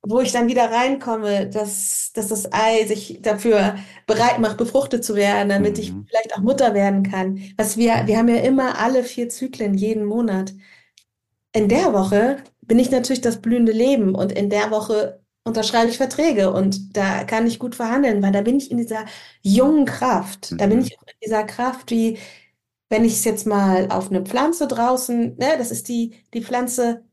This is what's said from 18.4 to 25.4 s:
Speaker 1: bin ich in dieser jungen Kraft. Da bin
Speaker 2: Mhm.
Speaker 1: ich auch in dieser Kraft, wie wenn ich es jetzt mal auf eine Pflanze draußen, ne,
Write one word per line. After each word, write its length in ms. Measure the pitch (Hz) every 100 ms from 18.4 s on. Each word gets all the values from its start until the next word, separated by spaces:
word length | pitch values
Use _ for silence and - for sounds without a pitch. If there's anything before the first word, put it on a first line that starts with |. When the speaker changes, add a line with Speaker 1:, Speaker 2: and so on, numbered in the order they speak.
Speaker 1:
bin 160 | 208 269
ich 120 | 269
in 80 | 240
dieser 280 | 233 220 214 - - _
jungen 440 | 196 202 269 302 254
Kraft. 680 | - 254 208 - - - 170
Da 80 | 202
bin 120 | 226
Speaker 2:
Mhm. 60 | -
Speaker 1:
ich 120 | -
auch 40 | -
in 80 | -
dieser 200 | 220 220
Kraft, 460 | 214 - 247 254 -
wie 280 | 233 226 208 - - _ _ _ _ _
wenn 160 | 214 226
ich 80 |
es 100 | - 233
jetzt 220 | 208 214
mal 420 | 202 196 185 196
auf 180 | 185 190
eine 120 | 185
Pflanze 440 | 190 247 294 339 285
draußen, 720 | 240 240 254 254 240 233
ne, 180 | -